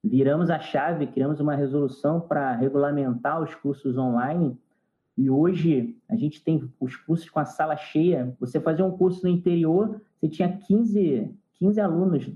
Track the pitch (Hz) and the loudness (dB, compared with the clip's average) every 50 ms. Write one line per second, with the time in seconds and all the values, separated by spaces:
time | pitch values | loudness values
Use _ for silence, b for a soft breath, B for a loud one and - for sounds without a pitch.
0 | - 110 123 131 135 139 143 160 175 160 160 151 - - - 139 143 165 165 151 | -2 2 2 2 4 4 2 2 2 0 0 -2 -4 -4 -4 -2 -2 -2 -2 -2
1 | 143 127 - 127 131 143 151 147 143 147 143 139 143 135 135 147 143 131 131 - | -4 -4 -2 -2 -2 -2 0 0 0 -2 0 0 -2 0 0 0 -2 -2 -4 -2
2 | - 147 160 170 165 - 151 143 139 131 123 117 131 135 139 143 143 143 147 143 | -2 0 0 -2 -2 -2 -4 -2 -2 -2 -2 0 -2 0 0 0 0 0 0 -2
3 | 139 127 120 117 - 143 156 165 156 - - - - 143 139 - - 139 120 131 | -2 -2 -4 -2 -2 -4 -2 -2 -4 -6 -10 -6 -6 -6 -6 -4 -4 -4 -2 -2
4 | 131 127 120 117 123 139 160 175 170 135 123 - _ _ _ _ _ _ _ _ | -2 0 0 0 -2 -2 0 0 -2 -2 -2 -8 _ _ _ _ _ _ _ _
5 | _ _ _ - 135 135 131 143 160 180 185 160 156 170 151 127 117 - - _ | _ _ _ 0 0 2 4 4 4 2 2 2 2 2 2 2 0 -4 -10 _
6 | _ - 113 113 131 151 - - _ 160 160 151 127 131 - _ 131 127 131 - | _ -6 -4 -2 -2 -4 -4 -4 _ -2 0 0 -2 -6 -8 _ -8 -8 -8 -12
7 | _ - 170 165 - - _ 160 143 - - - 156 156 151 147 - - - 156 | _ -2 -2 -2 -2 -6 _ -4 -4 -4 -4 -4 -2 -2 -2 -6 -6 -4 0 2
8 | 165 180 175 131 127 127 127 _ 131 127 - 151 147 170 160 156 190 185 180 185 | 2 2 2 0 -2 -6 -6 _ -10 -4 -4 -2 -2 0 0 2 0 0 2 2
9 | 180 185 180 - - 180 175 175 175 180 175 170 165 160 165 190 220 208 - - | 2 2 2 0 0 0 2 4 4 4 4 4 4 4 4 2 2 0 -4 -8
10 | - _ _ _ - 156 - - 185 185 185 - - - 196 220 233 214 202 208 | -14 _ _ _ -4 -4 0 0 -2 -2 -2 -6 0 2 2 4 4 2 2 2
11 | 190 156 135 110 104 - - - _ _ _ _ 175 196 208 214 208 180 160 170 | 2 2 2 0 -2 -6 -10 -16 _ _ _ _ 0 2 2 2 0 2 2 2
12 | 190 190 170 135 123 - - | 2 2 0 0 -2 -6 -6